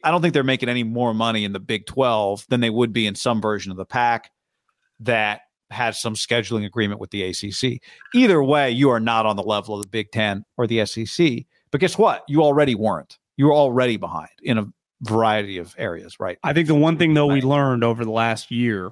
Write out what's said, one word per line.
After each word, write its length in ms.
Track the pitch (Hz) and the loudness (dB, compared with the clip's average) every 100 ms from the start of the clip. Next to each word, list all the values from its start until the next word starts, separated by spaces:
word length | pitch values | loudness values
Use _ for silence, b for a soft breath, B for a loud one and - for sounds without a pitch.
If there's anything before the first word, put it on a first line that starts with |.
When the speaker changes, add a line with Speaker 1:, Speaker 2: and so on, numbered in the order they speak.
Speaker 1:
I 80 | 160 | 0
don't 100 | 170 | 2
think 120 | 170 | 2
they're 100 | 160 | 2
making 260 | 135 131 120 | 0 0 -2
any 140 | 123 | -2
more 300 | 113 120 120 | -2 -2 -2
money 300 | 110 117 110 | 0 0 -2
in 100 | 104 | -4
the 60 | 98 | -6
Big 260 | - 110 - | -6 -8 -6
twelve 580 | - 127 110 101 101 - | -2 2 2 0 -4 -2
than 120 | 127 | 0
they 80 | 117 | 0
would 240 | 110 117 | 0 0
be 140 | 107 107 | 0 -2
in 80 | 98 | -2
some 260 | 127 113 | -2 -2
version 300 | 107 104 95 | -2 -4 -6
of 60 | 92 | -12
the 80 | 92 | -6
Pac 440 | 127 120 117 - _ _ _ _ _ _ _ | 0 0 0 -6 _ _ _ _ _ _ _
that 420 | 113 117 107 107 _ _ _ | -2 0 0 -4 _ _ _
has 280 | 110 120 107 | -6 -4 -4
some 140 | 120 | -6
scheduling 520 | 110 - 120 98 113 104 | -6 -2 -2 -2 -4 -4
agreement 360 | - 104 104 | -4 -4 -4
with 80 | 101 | -8
the 140 | 104 | -8
A 100 | 92 | -6
C 180 | 90 104 | -6 -10
C. 300 | - 131 123 B B B | -6 -4 -6 B B B
Either 280 | 240 254 170 | 4 6 4
way, 280 | 135 147 139 | 4 2 2
you 180 | 120 139 | 4 4
are 100 | 117 | 4
not 240 | 113 113 110 | 2 2 2
on 100 | 101 | 0
the 80 | |
level 320 | 98 104 98 104 | -2 -2 -2 -8
of 60 | |
the 80 | 101 | -6
Big 220 | 110 104 | -6 -6
Ten 340 | 117 107 98 - - | -2 -2 -2 -8 -6
or 120 | 117 | -2
the 120 | 113 | 0
S 180 | 101 - | -2 -4
E 80 | 110 | -6
C. 420 | - 170 120 - _ _ | 0 0 0 -8 _ _
But 100 | 143 | -2
guess 160 | 180 - | -2 2
what? 260 | 208 120 - | 2 2 -2
You 140 | 147 | 2
already 320 | 151 143 143 110 | 4 4 2 2
weren't. 420 | 107 85 - - _ - | -2 -2 -8 -20 _ 2
You 120 | 143 | 4
were 60 | |
already 440 | 147 139 123 127 107 | 6 4 2 0 0
behind 320 | 87 80 78 _ | -6 -10 -12 _
in 140 | - 113 | -2 -2
a 80 | 101 - _ _ | -4 -10 _ _
variety 560 | 113 110 113 107 101 92 | -2 2 2 2 -2 -8
of 180 | 85 - | -12 -8
areas, 420 | 104 85 76 - | -8 -8 -12 -10
right? 200 | 95 90 | -10 -6
Speaker 2:
I 100 | 160 | -2
think 140 | 147 156 | 0 2
the 60 | |
one 240 | 147 156 160 | 4 4 2
thing, 160 | 165 | 2
though, 140 | 151 147 | 4 4
we 60 | |
Speaker 1:
Right. 100 | 139 | 2
Speaker 2:
learned 400 | 131 143 139 123 | 2 2 2 2
over 220 | 117 117 113 | 0 0 -2
the 60 | |
last 380 | 110 113 110 - | -2 -2 -2 -6
year, 420 | 120 120 101 92 | -2 -2 -2 -6